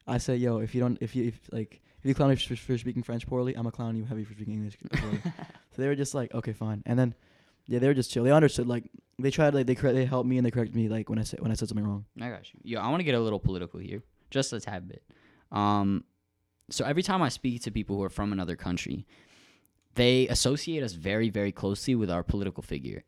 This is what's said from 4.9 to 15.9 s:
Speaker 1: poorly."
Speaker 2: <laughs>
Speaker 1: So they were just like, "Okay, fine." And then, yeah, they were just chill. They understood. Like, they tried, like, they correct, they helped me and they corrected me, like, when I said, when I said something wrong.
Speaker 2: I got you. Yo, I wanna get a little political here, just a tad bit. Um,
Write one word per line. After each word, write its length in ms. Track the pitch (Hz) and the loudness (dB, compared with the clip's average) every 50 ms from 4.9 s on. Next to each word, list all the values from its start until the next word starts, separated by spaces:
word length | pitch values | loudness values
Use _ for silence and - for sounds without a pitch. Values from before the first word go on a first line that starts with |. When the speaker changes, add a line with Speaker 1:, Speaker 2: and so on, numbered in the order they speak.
Speaker 1:
poorly." 280 | - - - 104 104 104 | -4 -2 -2 -2 -2 -2
Speaker 2:
<laughs> 100 | - 175 160 - - - - - _ _ | -4 -4 -6 -8 -12 -16 -18 -20 _ _
Speaker 1:
So 80 | _ - | _ -2
they 60 | 131 139 | 0 0
were 60 | 143 | 0
just 200 | 139 143 - - | 0 -2 -2 -2
like, 200 | 139 120 - - | -4 -4 -4 -4
"Okay, 180 | 120 - 113 | -4 -4 -4
fine." 300 | 107 - 110 110 107 101 - | -4 -4 -4 -4 -4 -4 -2
And 140 | - 120 123 | 0 2 4
then, 160 | 131 120 113 - _ _ _ _ _ _ _ _ _ | 4 2 0 -6 _ _ _ _ _ _ _ _ _
yeah, 120 | - 113 120 | -2 0 2
they 80 | 127 | 4
were 80 | 139 143 | 4 4
just 160 | 131 123 - | 4 2 0
chill. 140 | - 120 120 | 0 2 4
They 80 | 131 | 6
understood. 340 | 143 156 156 135 - - 120 | 8 8 8 6 4 2 -2
Like, 240 | 120 120 120 - - - - - _ _ - | 0 -2 -4 -4 -8 -16 -20 -20 _ _ -2
they 100 | 127 139 | 0 0
tried, 240 | - - 156 147 143 | 4 4 4 4 4
like, 120 | 139 127 | 4 4
they 100 | 123 127 | 2 2
correct, 180 | - - 135 123 | 2 4 2 4
they 100 | 131 131 | 4 2
helped 240 | 127 131 127 120 123 | 2 2 0 2 2
me 80 | 127 | 2
and 80 | 127 123 | 4 4
they 60 | 117 | 2
corrected 240 | 110 123 117 - - | 2 0 0 0 0
me, 140 | 117 110 107 | 0 0 0
like, 200 | 110 110 107 - | 0 -2 -2 -2
when 100 | 110 110 | -2 -2
I 20 | |
said, 180 | 107 - - - | -2 -4 -4 -4
when 120 | - 110 | -2 -2
I 20 | 110 | -2
said 140 | - 113 104 | -2 -2 -2
something 180 | 107 107 104 | -2 -2 -2
wrong. 180 | 104 101 101 104 - - - | -2 -2 -4 -6 -10 -12 -12
Speaker 2:
I 80 | 113 123 | -10 -10
got 220 | 110 92 92 - | -10 -12 -16 -20
you. 60 | - - - | -20 -16 -10
Yo, 160 | - 117 110 | -8 -6 -4
I 80 | 98 120 | -2 0
wanna 140 | 147 175 180 | 0 0 2
get 100 | 147 127 | 2 4
a 60 | 120 | 4
little 180 | 113 110 107 92 | 4 2 0 0
political 400 | - - 95 90 90 85 - - | 0 0 0 -2 -6 -8 -10 -12
here, 240 | 95 95 101 107 - _ _ _ _ - | -10 -10 -10 -10 -12 _ _ _ _ -4
just 220 | - 139 131 - | -2 -2 0 -2
a 80 | 123 107 | -4 -8
tad 280 | - - 107 90 90 90 | -8 -8 -8 -10 -10 -12
bit. 140 | - - _ _ - _ _ _ _ _ _ - | -16 -18 _ _ -20 _ _ _ _ _ _ -6
Um, 500 | - 101 104 104 104 101 101 98 | -2 2 2 4 4 4 4 2